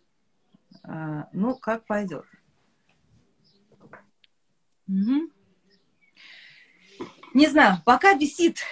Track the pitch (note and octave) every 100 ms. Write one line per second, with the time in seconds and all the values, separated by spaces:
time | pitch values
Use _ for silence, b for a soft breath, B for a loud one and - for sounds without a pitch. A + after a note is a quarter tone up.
0 | _ _ _ _ _ _ _ _ - D#3+
1 | D#3 D3+ - F#3 A#3 B3+ - A3+ - G#3
2 | G3 D3 - _ _ _ _ _ _ _
3 | _ _ _ _ _ _ _ _ - -
4 | _ _ _ _ _ _ _ _ - F#3+
5 | G#3 C#4+ D#4+ _ _ _ _ _ _ _
6 | _ _ B B B B B B B B
7 | - - - B3 D4+ D4 A#3 F#3 - B3+
8 | G4 D4 D4 - E4+ - -